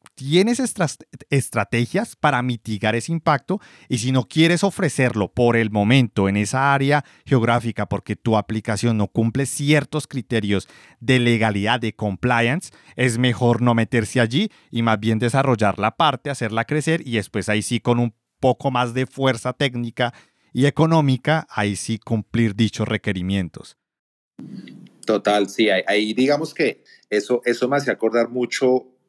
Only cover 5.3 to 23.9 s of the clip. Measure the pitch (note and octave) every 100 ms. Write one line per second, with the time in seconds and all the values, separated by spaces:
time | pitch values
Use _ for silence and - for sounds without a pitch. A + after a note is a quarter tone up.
5.3 | - A#2+ A#2 A2 G#2+ G#2 C3+ A#2 - G2
6.3 | G2+ G#2 C3 C#3 C#3 C3+ D3 - _ -
7.3 | C3 A2+ A#2+ A#2 G#2 G2+ G2+ - G#2 A2+
8.3 | A2 - A2 A2 G#2 A#2+ A2 G2+ - A2+
9.3 | B2 C3+ - C#3+ D3+ C#3 D#3 - C3+ -
10.3 | A2+ G2+ G2 - - - _ A#2 B2+ A#2+
11.3 | A#2 A2 G2+ G#2 B2 A2 - G#2+ F#2 B2
12.3 | A#2+ A#2 D#3+ - - - - B2+ A#2 B2+
13.3 | A2+ A#2+ A#2 B2 A#2 A2+ A#2+ G#2 B2+ A2+
14.3 | C3+ G#3+ - _ A#2 A#2 G#2+ A2 A2 A#2+
15.3 | C3+ C3+ A2 G#2 F#2 G#2+ - D#3 C3+ C#3+
16.3 | C3+ A2 A2+ A#2 D3+ D#3+ E3 C#3 A2+ -
17.3 | G2+ F#2+ G#2+ - A#2+ B2 A#2+ A#2+ - _
18.3 | _ C3 B2 C#3 B2+ B2 B2 C3 - C3+
19.3 | A2+ B2+ - C#3+ B2 A#2 - A#2+ - _
20.3 | _ _ B2 C#3 - D#3+ E3 C#3 B2+ -
21.3 | D#3 - - G#2 F#2+ - A2 - A2+ -
22.3 | A2+ A2+ G2 A2 - G#2+ G#2+ G#2+ F#2 F2+
23.3 | G2 E2+ - - _ _